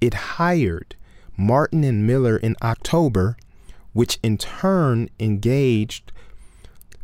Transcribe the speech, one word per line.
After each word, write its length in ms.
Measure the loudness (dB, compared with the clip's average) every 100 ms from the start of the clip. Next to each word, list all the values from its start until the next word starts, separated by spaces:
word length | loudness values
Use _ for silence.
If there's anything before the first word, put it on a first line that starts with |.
it 140 | -2
hired 800 | 0 -6 -2 0 2 0 -2 -10 -18 -20 -20 -14 -2
Martin 480 | 2 4 2 2
and 220 | 2 2 2
Miller 300 | 4 2 2
in 200 | 0 -2
October, 760 | -2 -4 0 2 2 2 0 -2 -12 -20 -20 -20 -4
which 260 | 0 0 0
in 140 | 0 -2
turn 720 | -4 -2 0 2 2 0 -2 -4
engaged 880 | -2 0 2 2 2 2 -2 -8 -14 -16 -16 -20 -20 -20 -20 -20 -20 -16